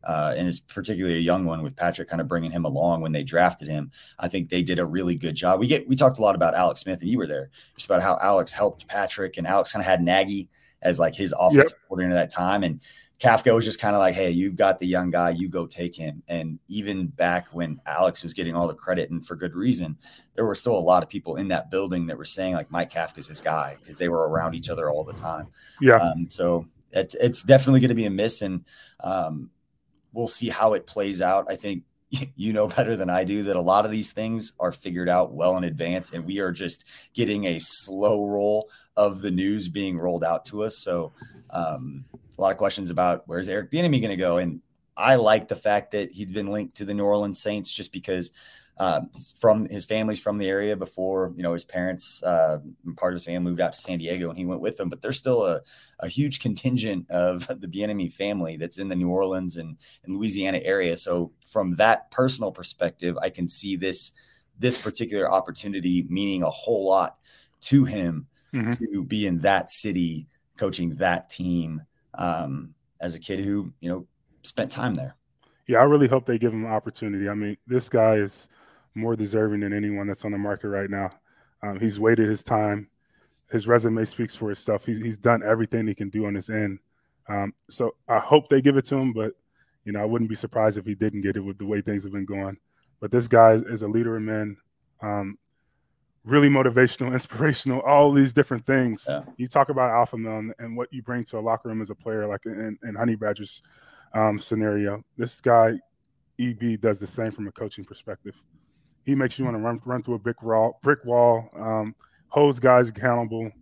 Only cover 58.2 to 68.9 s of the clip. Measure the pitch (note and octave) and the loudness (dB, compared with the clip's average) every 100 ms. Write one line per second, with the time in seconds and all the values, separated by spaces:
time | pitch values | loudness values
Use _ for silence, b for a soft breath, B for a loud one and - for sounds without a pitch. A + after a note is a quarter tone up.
58.2 | G2 G2+ E2+ D#2+ E2+ - G2 F2+ F2+ F#2 | -6 -4 -6 -6 -10 -10 -6 -2 0 0
59.2 | F#2+ F#2 F#2 E2+ E2 D2+ b b F2+ G2 | 0 -2 -6 -10 -14 -16 b b -10 -6
60.2 | A2 G2 F#2+ F#2 F2+ G2 F2+ E2+ - F2 | -4 -4 -4 -2 -2 0 0 -2 -2 -2
61.2 | E2+ _ - A2 F#2 E2+ A2 A2 - - | -4 _ -6 -4 -2 4 4 4 0 0
62.2 | C3 C3 G#2 F2+ F2 - E2+ - F2 E2+ | 0 0 -6 -8 -14 -4 -6 -2 -4 -2
63.2 | F#2+ - F2 - G2+ F#2+ F#2+ F#2 - b | -4 -4 -6 -4 -6 -4 -4 -4 -8 b
64.2 | b b b _ B2 B2 A2 - A#2 G2+ | b b b _ -2 0 -6 -6 -4 -2
65.2 | F2+ F#2 F2 D#2+ G2+ G2 F2 F2+ F2 F2+ | 2 2 0 -8 -8 -4 0 0 0 -2
66.2 | G2+ F#2+ D#2+ - - A2 F#2+ F#2+ E2+ - | -2 -2 -2 -4 -2 0 2 2 2 -6
67.2 | b b b _ - C#3 C3 A2+ F2 D#2+ | b b b _ 4 4 4 0 -2 -4
68.2 | C2+ _ _ C3+ A2+ A#2+ A2+ | -10 _ _ -4 -2 -2 -4